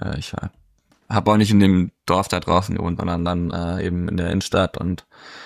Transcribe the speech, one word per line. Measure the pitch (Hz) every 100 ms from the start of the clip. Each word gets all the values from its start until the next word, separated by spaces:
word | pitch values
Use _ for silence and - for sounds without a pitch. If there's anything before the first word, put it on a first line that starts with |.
Äh, | - -
ich | -
war, | - - - _ _ _ _ -
hab | 107 101
auch | 107
nicht | 104
in | 101
dem | 98 92 90 - -
Dorf | 90 -
da | 90
draußen | 87 87 95 85
gewohnt, | 85 90
sondern | 90 87
dann, | 85 90 87
äh, | 85 85 90
eben | 90 87 87
in | 90
der | 87
Innenstadt | 95 - 95 92 -
und | 87 87 - - - -